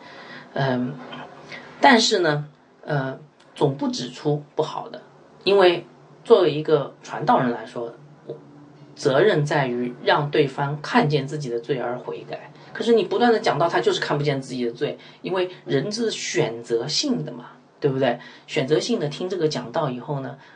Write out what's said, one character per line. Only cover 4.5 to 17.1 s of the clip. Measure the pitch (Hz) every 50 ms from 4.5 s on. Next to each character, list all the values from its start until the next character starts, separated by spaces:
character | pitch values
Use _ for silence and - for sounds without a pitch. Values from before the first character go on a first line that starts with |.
| _
不 | - 156
好 | - - 98 92 -
的， | - - - - - - - - - - -
因 | 180 202 196
为 | 185 175 170 - - - - - - - - - -
作 | - 233 202 175
为 | 151
一 | 143 151 151
个 | - 156 143 131 131 - - -
传 | - - 113 -
道 | - 143 135
人 | 127 120 120
来 | 110 113
说， | 117 - 123 117 117 117 - - - - - - - - - - - - - - - - - - - -
责 | - - 143 127 147
任 | 190 214 185 151 147
在 | - 170 147 135
于 | 123 120 120 123 123 - - -
让 | 202 180 156 143 147
对 | - 160 143
方 | 135 - - 143 139 151 151 -
看 | - - 240 - 147
见 | 151 139 135
自 | 143 156 147
己 | 143 120
的 | 117 117
罪 | - - 143 123
而 | 120 123 123
悔 | 123 - - - - - -
改。 | - - - - - - - - -
可 | - 208
是 | 226 233
你 | 220 180
不 | - 190 214
断 | 240 240 226
地 | 214
讲 | - 175 - 147
到 | 170 165
他 | - 175
就 | - 208 180
是 | 160
看 | - - 151
不 | 143 143
见 | 147 135 135
自 | 131 - 135
己 | 127 123
的 | 117 113
罪， | - 147 123 - - - - - - -
因 | 165 185
为 | 190 180 180 - - -
人 | - 139 135 147 214
是 | 214 233 233 214
选 | - - - - - - 117 110 113 117 117
择 | - 117 113 123
性 | 147 - - 302 285